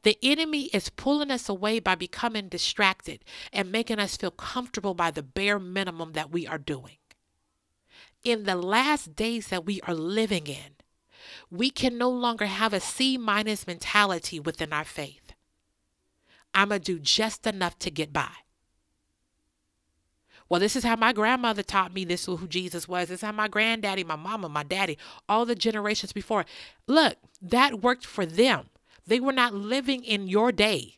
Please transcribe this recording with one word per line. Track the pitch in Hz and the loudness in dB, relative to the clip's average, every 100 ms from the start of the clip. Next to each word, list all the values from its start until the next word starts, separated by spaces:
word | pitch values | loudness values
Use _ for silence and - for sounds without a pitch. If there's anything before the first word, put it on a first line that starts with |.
The | 208 208 | 4 4
enemy | 254 302 320 302 269 | 2 2 2 -2 0
is | 202 - | -2 -4
pulling | - 269 294 285 | -4 0 0 0
us | 254 - | -4 -4
away | 190 208 226 | -2 0 0
by | - | 2
becoming | 180 180 - 233 214 196 | 0 -2 -4 -4 -4 -6
distracted | 175 - - 196 190 - 143 - - - | -4 -2 2 2 2 -10 -14 -16 -16 -6
and | 233 185 | -4 -2
making | 214 233 214 | -2 0 -2
us | 196 - | -2 -2
feel | 185 | -6
comfortable | - - 254 247 - 196 175 | -6 -8 -6 -6 -4 -4 0
by | 170 | 0
the | 156 | -2
bare | 139 196 202 208 | -6 -2 2 0
minimum | 180 190 185 165 165 | -2 -4 -4 -6 -6
that | 156 147 | -6 -2
we | 170 151 | -4 -4
are | 160 | -8
doing. | 143 139 131 - _ _ _ _ _ _ _ _ _ - - _ | -6 -8 -8 -20 _ _ _ _ _ _ _ _ _ -20 -20 _
In | 240 226 | -2 -2
the | 202 180 | 0 -2
last | 180 220 269 - - 147 | 2 2 4 0 -2 -4
days | 226 233 - | -2 -2 -4
that | 180 165 | -4 -2
we | 196 | -4
are | - | -4
living | 165 160 208 220 185 147 | -4 -2 0 0 0 -4
in, | 139 143 _ _ _ _ - - - - | -10 -14 _ _ _ _ -20 -20 -20 -12
we | 175 254 | -2 -2
can | - 262 240 | 2 0 2
no | 247 | 0
longer | 247 240 226 208 | 2 0 0 -2
have | 196 220 | 2 2
a | 202 | 2
C | - - 262 262 | -2 0 2 2
minus | 220 208 214 208 - | 2 2 0 -4 -6
mentality | 170 - 208 202 175 - 165 | -8 2 4 4 2 -4 -4
within | 151 - 156 | -4 -4 -4
our | 151 | -4
faith. | 160 - 139 131 - - _ _ _ _ _ _ _ _ _ _ _ | -4 -8 -10 -12 -20 -20 _ _ _ _ _ _ _ _ _ _ _
"I'ma | 190 202 202 | 2 2 0
do | 170 170 | -2 -2
just | 143 - 220 - 226 | 0 2 0 -2 -4
enough | 202 175 - | -2 -4 -2
to | 185 | -8
get | 151 151 | -6 -4
by." | 147 123 - _ _ _ _ _ _ _ _ _ _ _ _ _ _ _ _ _ _ _ - _ | -2 -4 -8 _ _ _ _ _ _ _ _ _ _ _ _ _ _ _ _ _ _ _ -20 _
Well, | 175 | 2
this | 208 262 | 4 2
is | |
how | 240 226 | 2 4
my | 220 | 4
grandmother | 214 214 254 240 208 | 4 2 4 2 -2
taught | - 196 180 | 0 0 0
me | 185 | -4
this | 175 180 - | -2 -2 -2
is | 170 | -6
who | 175 | -2
Jesus | 170 180 175 170 | -4 -4 -8 -4
was. | 180 175 | -2 -2
This | 180 | -4
is | 214 | -4
how | |
my | 214 214 | -2 0
granddaddy, | 208 220 226 208 190 | 2 2 2 -2 -2
my | 165 156 | -4 -6
mama, | 175 220 170 | -4 -6 -4
my | 147 | -4
daddy, | 147 185 185 147 - - - | -2 -2 0 -2 -10 -18 0
all | 214 233 | 2 2
the | 220 | 0
generations | 226 214 208 214 196 | 0 0 -2 -2 -4
before. | 208 - 214 170 - - _ - | -8 0 0 0 -10 -20 _ 4
Look, | 294 285 - _ _ | 6 6 0 _ _
that | 185 240 277 214 | 0 4 4 4
worked | 240 247 - | 2 2 -4
for | - 170 | -4 -2
them. | 170 254 180 - _ _ - - | 4 4 4 -2 _ _ -20 0
They | 240 | 2
were | 269 | 2
not | 262 240 | 2 2
living | 202 202 262 262 262 | 0 -2 -2 0 -2
in | 240 208 190 | 0 -2 2
your | 202 240 | 4 4
day. | 190 214 175 123 | 6 4 4 -4